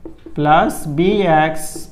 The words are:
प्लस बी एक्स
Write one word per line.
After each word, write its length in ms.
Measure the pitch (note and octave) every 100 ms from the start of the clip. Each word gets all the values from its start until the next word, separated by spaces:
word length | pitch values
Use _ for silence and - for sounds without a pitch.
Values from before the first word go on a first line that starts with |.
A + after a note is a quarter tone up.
| - - -
प्लस 500 | - D3 D#3+ G#3+ - D#3
बी 220 | D3 F3+ G#3 F3+
एक्स 400 | D#3 D#3+ D#3 - - -